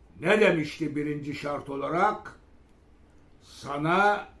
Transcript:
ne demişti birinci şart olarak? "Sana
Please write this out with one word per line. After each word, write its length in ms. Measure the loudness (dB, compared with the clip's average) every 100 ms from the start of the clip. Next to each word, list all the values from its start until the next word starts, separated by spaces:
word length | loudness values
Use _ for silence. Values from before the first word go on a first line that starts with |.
| -20 -6
ne 220 | 2 6
demişti 540 | 6 4 -2 -4 -4 -4
birinci 400 | -4 -6 -8 -8
şart 340 | -6 -6 -6
olarak? 680 | -6 -2 2 2 0 -12 -20 -20 -20 -20 -20 _ -20 -20 -20 -20 -20
"Sana 840 | -20 -18 -8 -4 0 4 4 2 -4 -20